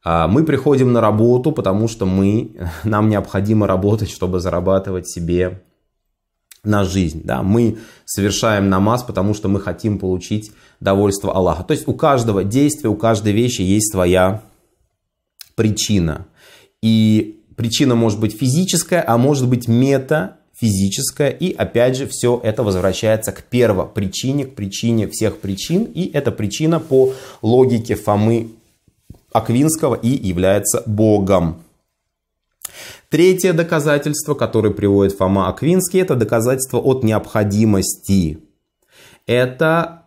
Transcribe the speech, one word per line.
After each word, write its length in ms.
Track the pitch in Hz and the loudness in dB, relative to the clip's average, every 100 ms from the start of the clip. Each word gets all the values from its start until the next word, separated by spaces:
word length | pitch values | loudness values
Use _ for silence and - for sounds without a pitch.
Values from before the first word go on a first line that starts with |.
А, 240 | 85 82 82 | 0 0 2
мы 180 | 123 | 2
приходим 480 | 160 139 151 135 127 | 2 0 2 2 4
на 80 | 120 | 4
работу, 500 | 107 107 117 123 151 | 2 4 4 2 0
потому 380 | 143 95 98 113 | -2 -2 0 -2
что 160 | - | -2
мы, 500 | 95 95 98 110 - - 87 | -2 2 2 0 -4 -10 -12
<laughs> 140 | 80 | -6
нам 240 | 110 107 107 | -2 2 2
необходимо 580 | 104 98 98 101 110 101 | 0 -2 -4 0 2 2
работать, 420 | 95 101 110 104 | 2 2 0 -2
чтобы 300 | - 92 90 | -4 -4 -2
зарабатывать 720 | 90 87 90 95 95 92 87 | -2 -2 0 0 0 -8 -8
себе 520 | - 85 87 90 95 _ _ _ _ _ _ _ _ _ - | -8 -2 0 0 -6 _ _ _ _ _ _ _ _ _ -8
на 200 | 104 107 | -2 0
жизнь. 380 | 92 95 85 78 | 0 0 -2 -4
Да? 180 | - 64 | -6 -4
Мы 360 | 98 113 113 - - - | 2 2 2 -2 -14 -20
совершаем 640 | - - 101 98 113 104 98 | -10 -2 -2 0 0 2 2
намаз, 340 | 95 101 123 | 2 2 0
потому 300 | - 92 98 | -2 -4 -2
что 140 | 104 95 | -2 -2
мы 120 | 98 | -2
хотим 400 | 92 85 107 98 | -4 -4 -4 -2
получить 520 | 95 92 - 107 107 - _ _ | -2 -4 -4 -6 -6 -20 _ _
довольство 540 | 95 98 104 98 98 | 0 2 2 0 -2
Аллаха. 300 | 95 90 82 | 0 0 0
То 100 | 92 | -4
есть 140 | 156 - | -4 -4
у 60 | |
каждого 500 | 127 156 135 113 98 | 0 2 2 0 -2
действия, 460 | 98 123 143 147 110 | 0 2 0 0 -2
у 60 | |
каждой 380 | 104 113 113 107 | 0 0 0 0
вещи 280 | 104 123 123 | 0 0 0
есть 300 | 92 101 104 | 0 0 0
своя 520 | 95 90 90 92 107 - _ _ _ _ _ _ _ _ _ - | 0 2 4 2 -2 -10 _ _ _ _ _ _ _ _ _ -10
причина. 720 | - 110 104 - 101 82 71 - _ - - _ _ | -2 0 0 0 0 0 -4 -12 _ -20 -20 _ _
И 600 | 110 110 110 110 104 - _ | 2 4 4 4 0 -12 _
причина 400 | - 113 113 139 | -6 -4 0 2
может 240 | 117 113 101 | 2 2 0
быть 180 | 107 - | -4 -2
физическая, 680 | 131 147 190 170 - 175 - | -2 0 0 -2 -2 -2 0
а 100 | 120 | 2
может 300 | 131 143 123 | 2 2 0
быть 200 | 127 120 | -2 0
метафизическая. 1600 | 117 135 135 131 156 190 - _ - 117 98 98 98 135 - 143 | 2 2 0 0 -4 -4 -12 _ -4 -2 0 -2 -2 -8 -2 -4
И 240 | - 175 | -2 -6
опять 440 | - 98 117 123 131 | -4 -2 2 0 0
же, 100 | 120 | -6
все 320 | - 120 120 | -2 0 0
это 200 | 110 107 | -2 -2
возвращается 680 | 107 92 95 95 110 110 104 | -2 0 0 0 0 0 -2
к 120 | - | -10
первопричине, 1000 | - 123 113 95 78 - 98 - 127 143 | -4 2 2 2 -2 -6 -6 -4 -4 -4
к 100 | 131 | -6
причине 520 | - 101 - 117 113 95 | -8 -10 -4 -2 0 -2
всех 320 | - 107 - | -2 -4 -4
причин. 440 | 98 95 - 175 | -8 -8 -2 -2
И 260 | 233 - 180 | -2 -6 -4
эта 180 | 147 127 | -2 -4
причина 480 | - 104 - 156 165 | -4 -6 -2 0 -2
по 340 | - 131 131 - - - | 2 2 2 -4 -16 -6
логике 540 | 110 123 131 117 113 | 2 4 4 2 -2
Фомы 560 | 104 - 104 110 117 113 - _ _ _ _ _ - _ | -4 0 2 2 0 -4 -16 _ _ _ _ _ -20 _
Аквинского 640 | 113 - 120 151 156 143 | -4 0 2 2 0 -2
и 140 | 113 117 | -2 -2
является 720 | 139 95 87 92 101 - - | -2 -2 0 2 2 0 -4
Богом. 760 | - 104 110 104 95 95 85 76 - _ _ _ _ _ _ _ _ _ - - - - _ | -2 2 4 4 4 2 2 -6 -18 _ _ _ _ _ _ _ _ _ -18 -18 -20 -20 _
Третье 440 | 151 180 185 185 | 2 4 4 2
доказательство, 800 | 165 165 160 151 143 151 147 - | 0 0 0 0 0 -2 -6 -4
которое 400 | 143 110 113 104 | -4 0 0 0
приводит 400 | 101 101 98 98 | 0 2 4 2
Фома 340 | - 95 98 90 | 2 0 2 0
Аквинский, 540 | 92 143 180 180 185 | -2 0 2 2 0
это 140 | 180 | 0
доказательство 640 | 131 107 117 117 135 - 123 | 0 2 0 0 -2 -2 0
от 260 | 131 131 | 2 2
необходимости. 1400 | 110 107 - 113 104 101 110 98 92 - - 98 82 73 _ _ _ _ _ _ - _ | 2 0 0 -2 0 2 4 2 0 -6 0 2 2 -4 _ _ _ _ _ _ -20 _
Это 800 | - 120 127 127 160 165 160 - | -2 0 0 0 0 0 -2 -10